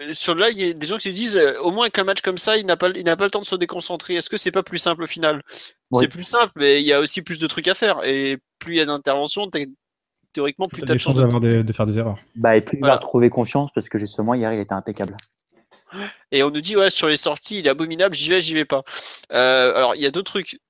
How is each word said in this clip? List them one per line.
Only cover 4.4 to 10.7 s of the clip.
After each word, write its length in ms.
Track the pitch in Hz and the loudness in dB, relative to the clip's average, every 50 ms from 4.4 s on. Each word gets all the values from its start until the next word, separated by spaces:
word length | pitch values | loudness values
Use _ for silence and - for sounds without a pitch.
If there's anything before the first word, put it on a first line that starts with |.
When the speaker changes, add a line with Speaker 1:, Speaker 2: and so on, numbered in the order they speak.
| - 180 160 | -2 0 0
Speaker 1:
pas 100 | 190 185 | -2 -2
plus 160 | - 175 170 | -2 -4 -2
simple 240 | - 175 165 160 170 | -2 0 -2 -2 -4
au 60 | 151 | -8
final ? 340 | - 170 165 156 151 143 - - - - - - - _ _ _ | -6 -2 0 0 0 0 -4 -12 -16 -18 -18 -18 -20 _ _ _
Speaker 2:
Oui. 100 | 127 123 127 | 2 2 2
Speaker 1:
C'est 60 | 139 | 2
plus 140 | - 175 180 | 0 -6 -10
simple, 300 | - - 240 240 202 - | -2 0 2 2 2 0
mais 260 | 151 143 143 143 143 | 2 4 6 6 6
il 60 | 143 | 6
y 60 | 147 143 | 4 4
a 80 | 143 | 4
aussi 220 | 151 147 - 190 165 | 4 2 -2 -6 -6
plus 180 | - 175 151 | -8 -6 -6
de 60 | 160 151 | -4 -4
trucs 180 | - - 156 | -4 -2 -2
à 80 | 180 190 | -2 0
faire. 300 | - 233 208 185 139 87 | 2 0 0 0 0 0
Et 340 | 120 135 135 139 139 135 127 - _ _ _ | -2 0 0 0 -2 -4 -4 -8 _ _ _
plus 140 | - 165 170 | -12 -4 0
il 40 | 165 | 0
y 20 | |
a 60 | 156 | 0
d'interventions, 600 | 147 147 143 139 143 135 139 143 151 - 196 208 190 | 0 -2 -2 -2 0 0 0 0 -2 -4 -4 -6 -4
thé-, 200 | - 156 143 135 135 - _ _ _ _ _ _ _ _ _ _ - | -4 -6 -6 -6 -10 -16 _ _ _ _ _ _ _ _ _ _ -6
théoriquement, 360 | 151 143 147 143 - 190 | -4 -4 -4 -2 -4 -6
Speaker 3:
Plus 80 | 180 | -6